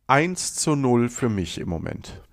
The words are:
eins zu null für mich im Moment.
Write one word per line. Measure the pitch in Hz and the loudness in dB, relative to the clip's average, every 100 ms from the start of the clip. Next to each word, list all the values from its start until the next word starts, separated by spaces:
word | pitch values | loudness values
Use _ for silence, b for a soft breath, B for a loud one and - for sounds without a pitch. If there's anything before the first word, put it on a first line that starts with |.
| - | 2
eins | 135 170 180 - - | 2 2 -2 -6 -2
zu | - 147 | 0 2
null | 135 120 120 | 4 4 2
für | - 123 | 0 -2
mich | 104 82 - | 0 -2 -4
im | - | -4
Moment. | 82 82 80 - - - | -4 -6 -10 -12 -18 -20